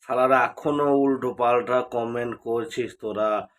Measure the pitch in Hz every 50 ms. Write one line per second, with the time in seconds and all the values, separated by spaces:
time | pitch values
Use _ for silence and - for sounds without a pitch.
0 | _ - 127 123 127 131 131 131 123 113 - - - 156 147 147 147 143 139 139
1 | 139 139 135 127 127 127 123 - 120 117 120 123 113 113 123 127 123 - - 120
2 | 117 117 117 120 120 120 113 - - 117 113 117 113 113 - 127 120 107 - -
3 | - 110 104 104 107 107 107 104 92 - _